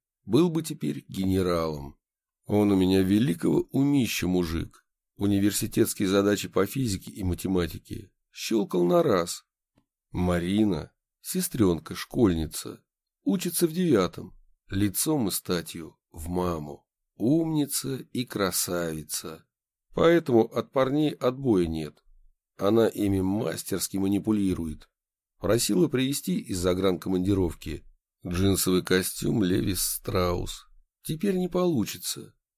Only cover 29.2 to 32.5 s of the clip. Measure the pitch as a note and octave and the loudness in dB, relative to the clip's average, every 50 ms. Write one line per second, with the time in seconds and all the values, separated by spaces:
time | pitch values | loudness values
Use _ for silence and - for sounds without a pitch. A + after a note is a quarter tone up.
29.2 | - - - A#2 G2 F2+ F#2+ - - G2+ F#2 - - - - - - - G#2 F#2+ | -4 -2 0 2 2 2 2 0 0 -2 -2 -2 -4 -4 -6 -8 -6 -4 -2 0
30.2 | F2+ F2+ F2+ F2+ - - - - - _ _ - _ _ _ _ - - D#3 D#3 | 0 0 -2 -2 -4 -6 -10 -12 -16 _ _ -20 _ _ _ _ -10 -8 -6 -2
31.2 | - G3+ F#3+ F#3 F3+ F3 - F3+ F3+ F3+ E3 A#2 G2 - - - - - - C#2+ | -2 -2 0 0 -2 -2 0 0 0 2 0 0 -2 -2 -6 -8 -8 -8 -8 -10
32.2 | - - _ _ _ _ | -12 -18 _ _ _ _